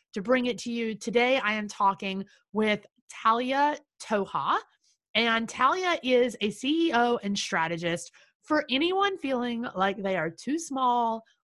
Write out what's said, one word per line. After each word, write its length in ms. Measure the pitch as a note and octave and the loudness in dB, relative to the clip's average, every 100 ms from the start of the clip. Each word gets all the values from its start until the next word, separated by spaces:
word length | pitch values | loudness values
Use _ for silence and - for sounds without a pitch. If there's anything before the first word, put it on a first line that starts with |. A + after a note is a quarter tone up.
| _ | _
to 80 | G#3+ | -6
bring 240 | G3 B3+ B3 | 2 2 2
it 120 | - | -4
to 120 | A#3+ | -6
you. 240 | A#3 A3+ G#3+ | -4 -4 -6
Today, 420 | A#3 A#3+ B3 C4+ | 0 2 4 2
I 160 | G#3 | 0
am 140 | G#3+ G#3 | -2 -4
talking 580 | - G3 F#3+ G3 F#3+ G3 _ _ | 0 0 2 -4 -6 -10 _ _
with 320 | G#3 G#3+ G#3 - _ - | 0 0 0 -6 _ -20
Talia 680 | - A3+ A#3 B3+ C4+ D4 D4 _ - | -2 2 2 2 2 2 0 _ -14
Toha. 560 | - G#3+ F#3+ D3+ D#3 G4 - _ _ _ _ G#3+ | -2 -2 0 -2 0 -2 -2 _ _ _ _ 0
And 320 | A#3 A3+ A3+ | 2 0 -2
Talia 500 | - C4 F#4 F#4 E4 | 0 2 2 0 0
is 320 | B3+ B3 B3 - | 2 4 4 0
a 100 | G#3 | -4
C 380 | - C4 E4 E4 | -2 -2 2 2
E 40 | |
O 260 | A#3+ A#3+ A#3+ | 2 2 0
and 140 | G3+ G3+ | -2 -4
strategist 720 | - F3+ E3 E3+ E3+ E3+ - _ _ _ | -2 -2 -2 -2 -2 -4 -6 _ _ _
for 240 | - D4+ - | 0 0 2
anyone 480 | C4 E4+ F#4+ G4+ F#4 | 0 2 2 0 -2
feeling 480 | C4+ B3 A#3+ A#3 A#3 F#3 | -4 -2 -2 -4 -6 0
like 220 | G3 G3+ | 0 0
they 200 | F#3+ F#3 | -2 -2
are 120 | E3 | -2
too 300 | - A#3+ D#4+ | -6 -6 -6
small 640 | E4 C4 B3 A#3+ A#3 A3+ - _ | -4 -2 0 2 0 -4 -10 _